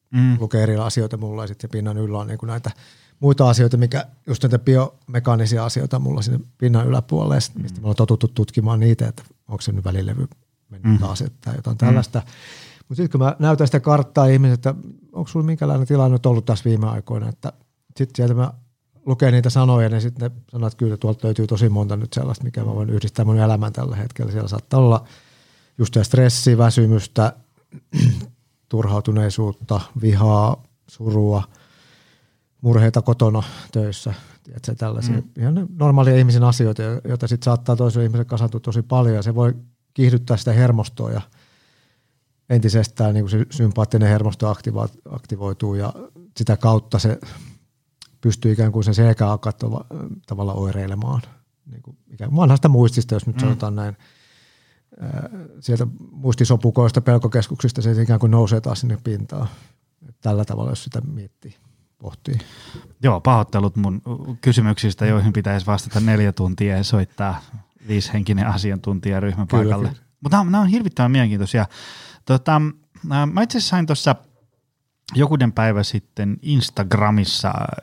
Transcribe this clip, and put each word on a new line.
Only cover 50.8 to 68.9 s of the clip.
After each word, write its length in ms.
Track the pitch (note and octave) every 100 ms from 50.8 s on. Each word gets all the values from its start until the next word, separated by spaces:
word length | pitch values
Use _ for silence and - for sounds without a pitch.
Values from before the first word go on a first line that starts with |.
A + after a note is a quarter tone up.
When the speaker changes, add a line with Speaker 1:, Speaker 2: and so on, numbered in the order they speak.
| G2 G2 A#2+ C3 - - _ _ C#3+
Speaker 2:
niinku 320 | A#2+ - - _
ikään 160 | A#2 B2
kuin 80 | D3+
vanhasta 320 | D#3+ C3+ D3+
muistista, 460 | B2 A#2 A#2+ - G#2+
jos 120 | -
nyt 80 | B2
Speaker 1:
Mm. 40 |
Speaker 2:
sanotaan 360 | C3 A#2 G#2 G#2
näin. 220 | G#2 G2+ _ _ _ _ _ _ _ _ _ -
Ää, 300 | D3+ C#3 - G3+ D#3 -
sieltä 280 | C3 A#2 A#2 - -
muistisopukoista, 920 | - C3 A#2 A#2 A#2 A#2+ B2+ A#2 A#2+
pelkokeskuksista 800 | - A#2+ A#2 A#2+ G#2 C3+ B2 -
se 200 | A2 A2+
ikään 180 | A#2 A2+
kuin 120 | A2+
nousee 300 | A#2 G#2 A2
taas 180 | A#2 A2
sinne 180 | B2 A2
pintaan. 440 | A2+ G#2 G#2 G2 G#2+ - - _ _ _ C#3+ -
Tällä 240 | A2 G#2 G#2+
tavalla, 260 | A2 A#2+
jos 120 | B2
sitä 180 | - A#2+
miettii, 540 | C3+ B2+ G2 _ - - _ _ _ _
pohtii. 400 | G2 - - A#2 - - - - - -
Speaker 1:
Joo, 180 | C3+ F#2+
pahoittelut 540 | C3 A#2 G#2 G#2 G2 G#2+
mun 260 | G2 F#2+ - A#2+ - A#2+
kysymyksistä, 640 | B2+ A#2+ G#2+ G#2+ A2 - G#2+
joihin 280 | G#2+ G#2+
pitäisi 320 | G#2 G2+ G2+ F#2
vastata 340 | G2+ - G#2+
neljä 320 | A2 A2 G2+
tuntia 460 | F#2+ F#2 F#2 G2+ F#2+
ja 60 |
soittaa 580 | G2+ G#2 F#2 - G2 F2+ - A2 - _ G#2+
viisihenkinen 600 | G#2 - G#2+ G2+ G2 A2
asiantuntijaryhmä 960 | F2+ G2+ F#2+ G2+